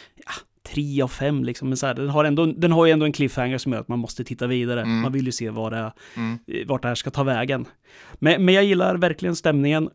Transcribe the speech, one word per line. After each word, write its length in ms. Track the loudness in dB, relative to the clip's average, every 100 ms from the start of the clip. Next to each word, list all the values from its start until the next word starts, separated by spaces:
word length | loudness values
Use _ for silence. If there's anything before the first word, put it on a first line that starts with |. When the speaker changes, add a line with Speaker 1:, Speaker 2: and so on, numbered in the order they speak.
| -20 _
Speaker 1:
ja, 160 | -16 -16 -16 _ -10
tre 280 | -6 -4 -2
av 60 | -2
fem, 360 | -2 -2 0
liksom, 240 | -2 -4 -4
men 80 | -2
så 100 | -2
här, 60 |
den 160 | -2 0
har 160 | 2 2
ändå, 200 | 2 2
den 260 | 2 2
har 140 | 6 6
ju 60 |
ändå 140 | 6 4
en 80 |
cliffhanger 440 | 0 -2 0 -2 -2
som 140 | -4
gör 80 | -4
att 80 | -4
man 120 | -4
måste 240 | -4 -8
titta 240 | -10 -6 -2
vidare. 340 | -2 -2 -2
Speaker 2:
Mm. 180 | -2 -2
Speaker 1:
Man 100 | 0
vill 140 | -2 -2
ju 60 |
se 180 | -4 -6
vad 220 | -6 -6
det, 220 | -4 -6 -10 -14 -6
Speaker 2:
Mm. 200 | -6 -6 -8
Speaker 1:
eh, 200 | -8 -4
vart 140 | -2
det 60 | -2
här 80 | -4
ska 160 | -4
ta 120 | -2
vägen. 420 | 0 0 -2 -4 -6 -14 _ -20 -20 0
Men, 260 | 2 4 6
men 80 | 6
jag 80 |
gillar 320 | 6 4 2 2
verkligen 400 | 0 0 -4 -2
stämningen 520 | 0 2 2 2 -2